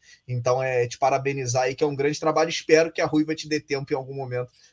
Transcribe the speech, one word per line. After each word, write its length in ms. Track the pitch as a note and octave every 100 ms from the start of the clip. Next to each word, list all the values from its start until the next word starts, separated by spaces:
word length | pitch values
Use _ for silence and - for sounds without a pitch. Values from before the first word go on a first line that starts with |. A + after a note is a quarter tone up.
| _ - -
Então, 340 | B2 B2 B2+
é, 260 | C3 B2+ A#2+
te 120 | -
parabenizar 640 | C3+ C3+ C3+ C#3 B2+ B2
aí, 100 | C3
que 100 | C3+
é 40 | D3+
um 80 | C#3
grande 240 | C#3+ D3+
trabalho, 300 | D#3+ D3+ E3
espero 440 | D#3+ - D#3 E3
que 80 | F3
a 60 | D#3
Ruiva 260 | D3+ D3+
te 160 | D#3 D3+
dê 100 | D3+
tempo 320 | - C#3 C#3
em 40 | C#3+
algum 180 | C3
momento 360 | C#3 C3 B2 B2
pra 80 | - _